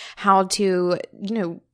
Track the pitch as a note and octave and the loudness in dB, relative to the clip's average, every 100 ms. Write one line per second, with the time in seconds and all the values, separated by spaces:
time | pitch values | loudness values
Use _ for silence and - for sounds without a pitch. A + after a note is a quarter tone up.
0 | - - G3+ G3 F#3+ - G3 F3+ F3+ F3 | -14 -4 2 4 2 0 0 2 0 -2
1 | - - G3 A3+ F3 E3+ _ | -4 -10 -6 -4 -4 -8 _